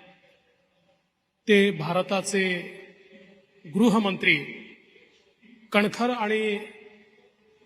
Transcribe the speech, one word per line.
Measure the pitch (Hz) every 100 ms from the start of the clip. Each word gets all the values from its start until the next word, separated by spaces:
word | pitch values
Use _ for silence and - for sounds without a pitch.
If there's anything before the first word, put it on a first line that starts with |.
| - - _ _ _ _ _ _ _ _ _ _ _ _ -
ते | 202 202
भारताचे | 160 156 175 185 196 185 196 185 180 - - - - - - - - _ _
गृहमंत्री, | 165 190 233 220 196 165 185 151 - - - - _ - _ _ _ _ - - -
कणखर | 208 208 - 240
आणि | 240 208 220 214 208 - - - - _ _ _ _ _ _